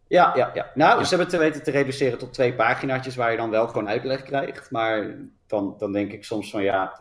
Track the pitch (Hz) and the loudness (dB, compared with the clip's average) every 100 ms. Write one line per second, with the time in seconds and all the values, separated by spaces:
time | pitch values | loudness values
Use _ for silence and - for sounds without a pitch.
0 | - 180 170 131 107 - - 131 170 240 | 2 4 6 4 0 -2 -4 4 4 4
1 | - 180 175 175 156 147 - 139 131 131 | 2 0 2 2 2 0 -2 0 0 0
2 | 135 117 127 - 123 123 113 131 139 131 | 0 -2 -4 0 0 2 0 0 -2 -4
3 | 127 123 117 113 117 110 113 110 104 117 | -4 -2 0 0 0 2 2 -2 -2 -2
4 | 131 131 - 139 139 - - 117 113 110 | -2 -6 -4 -4 -4 -10 -8 -2 0 -2
5 | 98 - - _ - 107 98 - 104 101 | -4 -10 -18 _ -4 -2 -2 -4 -2 -2
6 | 101 104 - 110 98 107 98 95 92 - | -2 -6 -8 -8 -6 -2 0 0 -2 -8